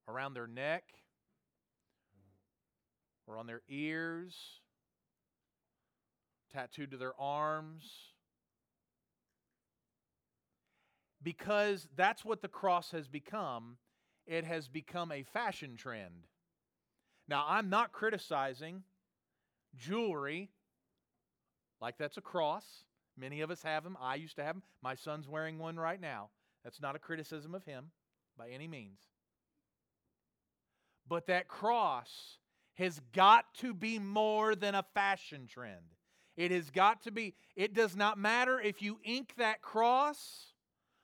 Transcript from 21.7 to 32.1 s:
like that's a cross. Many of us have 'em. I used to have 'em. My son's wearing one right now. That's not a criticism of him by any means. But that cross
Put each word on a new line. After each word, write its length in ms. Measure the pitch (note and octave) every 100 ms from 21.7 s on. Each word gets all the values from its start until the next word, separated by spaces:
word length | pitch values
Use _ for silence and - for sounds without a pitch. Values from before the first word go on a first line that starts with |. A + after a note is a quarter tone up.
| _
like 180 | A2+ -
that's 180 | D3 -
a 60 |
cross. 640 | - F3+ D3+ F#3 - - _ _ _ -
Many 240 | C3 D3
of 100 | D#3
us 120 | F3
have 220 | D#3+ D#3
'em. 120 | E3 E3
I 140 | B2+
used 220 | C#3 D#3+ -
to 80 |
have 100 | D3
'em. 80 | F3+ - _
My 140 | B2+
son's 320 | C3 D#3 D3+ C#3
wearing 320 | D#3 D#3+ D#3+
one 180 | D#3+ E3
right 240 | E3 F#3+
now. 300 | E3 A#2 G#2 _ _ _
That's 180 | A#2+ -
not 140 | C#3+
a 60 | D3+
criticism 540 | - D#3+ D3+ D#3+ D3+
of 100 | F#3
him 260 | E3+ C3 D3+ - _ _ _ -
by 140 | A#2
any 180 | B2+ D#3+
means. 320 | D3 G2+ G2 _ _ _ _ _ _ _ _ _ _ _ _ _ _ _ _ _ _ _ _ -
But 200 | E3+ E3+
that 220 | F3+ F3+
cross 880 | - G#3 A#3+ F#3 B2+ A#2+